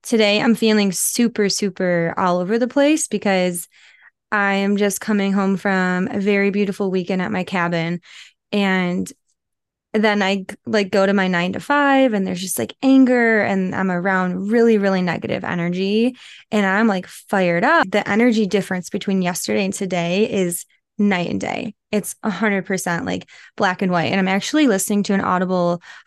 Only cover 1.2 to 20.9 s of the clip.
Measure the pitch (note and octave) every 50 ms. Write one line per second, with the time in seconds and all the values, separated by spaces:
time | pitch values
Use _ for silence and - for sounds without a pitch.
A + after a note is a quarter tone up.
1.2 | A#3+ A#3 A#3+ - G#3 F#3+ - - G#3 G3 F3+ - F#3 F3+ F3 E3+ E3 E3 - -
2.2 | F#3+ F3+ F3+ F3+ F3+ F3+ A3+ A#3 B3+ A#3 - C#4+ C#4 D4 D#4 D4+ - - G#3+ F#3+
3.2 | - G#3 F#3+ F#3 F3+ F3+ F3 E3+ - - _ _ - - _ _ _ - _ _
4.2 | _ - G#3+ G#3 G3+ G3 G3 G3 G3 G3 G3+ G3 G#3 G3+ G3 - - A3 G#3+ G3+
5.2 | G3 G3 G3 G3+ G3 G3 G3 F#3 - G3+ F#3+ F#3 F#3 F3+ F3+ F3+ F#3 - - G3+
6.2 | F#3+ G#3 G3+ G3 G3 G3+ F#3+ G#3 G3+ G3 F#3+ - G3+ F#3+ F#3 F#3 F3 - F#3+ F#3
7.2 | F3+ - G#3+ F#3 F3+ - F#3+ F3+ E3+ F3 F3 E3 E3 E3+ F3 E3+ - - - -
8.2 | - - _ _ _ _ - G#3 G3 F#3+ F#3+ F#3 F3+ F3 F3+ F#3+ F#3 - - _
9.2 | _ _ _ _ _ _ _ _ _ _ _ _ _ _ - A3 G#3+ G#3+ G#3 G#3
10.2 | F#3+ F#3+ G3+ G3 F#3+ - - - - A#3 A3 G#3 G3+ F#3 - G3 F#3+ G3+ G3 G3+
11.2 | F#3 F#3 F3+ E3+ F3 F#3 F#3+ G3 - - C#4+ C#4+ C#4+ C#4 C4+ C4+ C4+ B3 G#3+ G3
12.2 | F#3+ F#3 F#3 F3 F#3+ F3+ - - A3+ - - _ C#4 C4+ C4+ C4+ C4 A#3+ B3+ A#3+
13.2 | A#3 A3+ A3+ G#3 - - G3 F#3+ F#3 F#3 - F#3+ F#3+ F#3+ F3+ F3 F3 G3 F#3+ F#3
14.2 | F#3 F3+ F3+ F#3 G3 G3+ A#3 A#3 A#3 A#3 A3 G3+ G3 G3 F#3+ F#3 F#3 F3 D#3+ F3
15.2 | - - - F#3+ F#3 - F3 E3+ E3+ F3 F3+ F#3 F#3+ G3 G#3 A3 A#3 B3+ B3 -
16.2 | - - - - - - A3 G#3 G3 F#3+ F#3+ G#3 A#3 A3 G3 F#3 F#3 - - -
17.2 | - - G#3+ F#3+ F#3 F3 E3+ F3 A3 C#4+ E4+ E4 A#3+ F#3 G#3 G#3 - - G3+ G#3+
18.2 | A#3+ B3+ G#3+ A3+ G#3+ F3+ G#3+ G3 F3 - F#3 F3+ - - - F#3+ - G3+ F#3+ F#3+
19.2 | F3+ F3 F3 - - - G#3+ G#3+ G3 F#3+ G3 - G3+ F3+ F#3 F3 E3+ E3+ F3+ G3+
20.2 | A3 A#3+ A3 G3 F#3 F3 F3 - - _ _ _ _ _